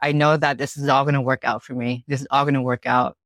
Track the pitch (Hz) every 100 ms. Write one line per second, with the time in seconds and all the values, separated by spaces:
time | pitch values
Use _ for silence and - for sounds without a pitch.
0 | 147 147 151 156 147 135 143 143 139 135
1 | 143 139 127 131 - 110 - 123 120 123
2 | 131 135 135 139 143 139 127 123 123 123
3 | 123 -